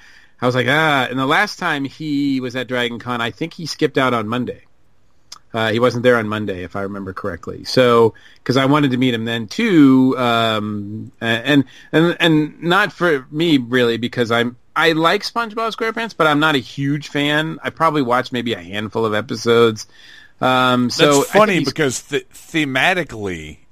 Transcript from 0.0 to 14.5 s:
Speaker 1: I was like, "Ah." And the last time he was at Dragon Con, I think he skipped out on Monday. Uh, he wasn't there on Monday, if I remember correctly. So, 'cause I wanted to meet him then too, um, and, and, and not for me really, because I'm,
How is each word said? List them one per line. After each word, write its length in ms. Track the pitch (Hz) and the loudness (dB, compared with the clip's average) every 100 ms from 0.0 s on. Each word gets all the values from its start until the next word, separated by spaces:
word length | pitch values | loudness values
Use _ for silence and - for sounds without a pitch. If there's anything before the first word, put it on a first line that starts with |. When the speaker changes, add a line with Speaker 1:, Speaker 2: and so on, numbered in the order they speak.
| - - - - | -20 -20 -20 -6
Speaker 1:
I 40 | 123 | -2
was 100 | 127 | 0
like, 120 | 120 | 0
"Ah." 380 | 147 160 143 123 | 2 2 0 -2
And 80 | 131 | -2
the 80 | 135 | 0
last 320 | 170 208 - | 0 -2 -4
time 280 | 180 147 135 | -6 -4 -6
he 540 | - 156 143 143 131 | -8 -6 -4 -2 -2
was 160 | 127 127 | -4 -6
at 120 | 117 | -4
Dragon 320 | 123 120 117 | -4 -4 -6
Con, 200 | 123 123 | -8 -4
I 120 | 117 | -4
think 220 | - 165 | -6 -10
he 120 | - 160 | -10 -12
skipped 320 | - 147 143 | -2 -2 2
out 160 | 131 | 2
on 140 | 120 107 | 0 -2
Monday. 340 | 120 120 - _ _ _ _ _ _ - - _ | -4 -6 -10 _ _ _ _ _ _ -20 -20 _
Uh, 180 | 113 110 | -4 -2
he 80 | 113 | 2
wasn't 240 | 123 120 | 0 2
there 140 | 123 120 | 4 4
on 100 | 107 | 2
Monday, 360 | 107 104 92 | -4 -6 -8
if 120 | 90 101 | -8 -8
I 60 | |
remember 320 | 98 101 95 | -8 -8 -10
correctly. 500 | 92 101 87 - 90 | -8 -8 -8 -12 -14
So, 500 | - - 123 117 113 - - - | -2 2 4 6 4 2 -18 -12
'cause 140 | - 127 | -4 0
I 80 | 135 | 2
wanted 260 | 147 147 | 2 2
to 60 | 123 | 0
meet 160 | 127 | 0
him 120 | 117 113 | 0 -4
then 220 | 117 110 | -6 -6
too, 680 | - 226 170 139 131 131 131 | -4 2 6 6 6 4 2
um, 960 | 123 117 113 110 107 104 101 107 110 - | 0 2 2 0 -4 -6 -8 -12 -14 -8
and, 420 | 117 113 123 147 131 - - | -2 -2 2 2 2 -4 -2
and, 260 | 156 170 165 | 0 2 2
and 420 | 170 156 147 - | 2 2 0 -4
not 280 | 165 185 208 | 0 0 0
for 340 | - 175 143 127 | -2 0 0 -4
me 260 | 151 175 143 | -4 2 2
really, 400 | 117 127 120 113 | 2 0 2 0
because 340 | 117 - 117 | -4 -2 0
I'm, 260 | 117 120 | 0 0